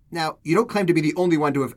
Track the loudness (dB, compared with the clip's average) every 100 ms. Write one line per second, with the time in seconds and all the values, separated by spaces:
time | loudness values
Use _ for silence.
0 | -12 -6 -6 -6 -2 0 2 0 0 2
1 | 0 0 2 2 0 0 -4